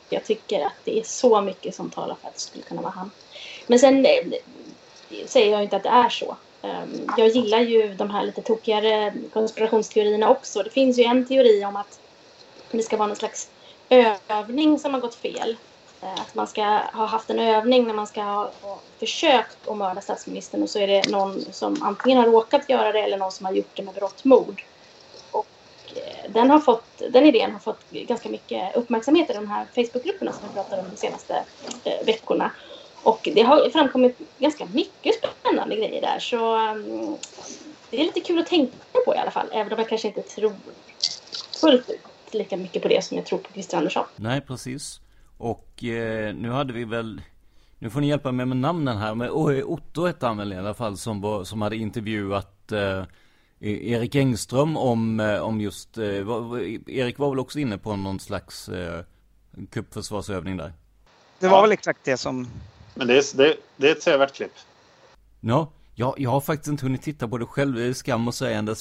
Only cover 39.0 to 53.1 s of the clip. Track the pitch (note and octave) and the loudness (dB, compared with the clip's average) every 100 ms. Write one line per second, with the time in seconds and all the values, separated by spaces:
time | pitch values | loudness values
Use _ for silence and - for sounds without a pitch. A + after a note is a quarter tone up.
39 | B4 - - - - A3 G3+ A3 A3 A3+ | 2 0 -2 -4 -4 -4 -4 -4 -2 -4
40 | G#3+ G3 - - G#3+ G3 - - - - | -4 -6 -10 -2 -2 -4 -14 -20 -20 -6
41 | - - - - - - D#4+ B3+ - - | -6 -6 -14 -16 -14 0 4 4 2 -10
42 | - - - G#3+ G3 F3+ F#3 F#3+ F3 F#3+ | -14 -20 -10 -8 -6 -8 -6 -2 2 0
43 | - F3+ F3 F3+ - G3 F#3 F3 D3+ - | 0 -8 -6 -8 -8 -14 -8 -4 -2 -2
44 | - - G#2 C#3 C#3 B2+ B2+ C3+ - - | -6 -6 -4 -4 -6 -12 -10 -12 -12 -16
45 | - _ - - A#2 G#2+ - - A#2+ A#2 | -20 _ -20 -10 -8 -8 -12 -12 -8 -6
46 | A2+ A2 G#2+ D#2+ A#2 B2+ C#3 A#2 A#2 A#2 | -4 -4 -6 -6 -6 -4 -4 -6 -6 -6
47 | A2+ G#2 - _ _ _ _ - A#2 B2+ | -6 -10 -16 _ _ _ _ -14 -8 -2
48 | C#3+ C#3+ C#3 B2+ B2+ B2+ C#3 F3 C#3 G#2+ | 0 0 -2 -4 -2 0 -2 0 -2 -2
49 | A2 A2 A#2+ D3 D#3+ C3+ - E3 - - | -4 -4 -2 0 0 0 -2 -8 -8 -4
50 | F3 E3+ B2 G#2+ G2+ F#2 G2+ G2+ A2+ F#2+ | -4 -2 -2 -2 -6 -6 -8 -6 -6 -6
51 | A#2 G#2 G#2 G#2 F2+ G#2+ G#2 A2 G#2+ A#2 | -6 -4 -4 -4 -6 -4 -4 -4 -6 -6
52 | G#2+ G#2+ G2 G2 - _ - G#2+ G2 F#2+ | -4 -4 -2 -4 -6 _ -6 -2 -2 -2
53 | F2+ | -8